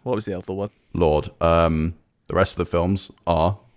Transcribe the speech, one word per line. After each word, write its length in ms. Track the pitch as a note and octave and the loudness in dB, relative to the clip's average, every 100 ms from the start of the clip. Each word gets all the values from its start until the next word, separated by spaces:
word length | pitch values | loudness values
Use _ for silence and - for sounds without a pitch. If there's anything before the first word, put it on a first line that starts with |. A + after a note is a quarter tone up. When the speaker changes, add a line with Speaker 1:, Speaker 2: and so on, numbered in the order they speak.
Speaker 1:
What 140 | B2+ A2 | -6 -6
was 80 | |
the 120 | G#2+ F2+ | -4 -8
other 160 | - | -6
one? 180 | F#2+ G2+ _ _ | -6 -8 _ _
Speaker 2:
Lord. 380 | E2+ E2 D2+ - - | 0 2 2 -2 -2
Um, 540 | E2 E2+ E2 D#2+ E2 E2+ _ _ - | 2 4 4 2 -2 -6 _ _ -4
the 80 | |
rest 200 | F2+ F#2+ | 0 0
of 40 | - | 0
the 120 | E2+ | -2
films 420 | F2 F2 G2 - - | 0 0 -2 -6 -10
are 320 | - E2 E2+ G2+ _ | -2 0 0 -2 _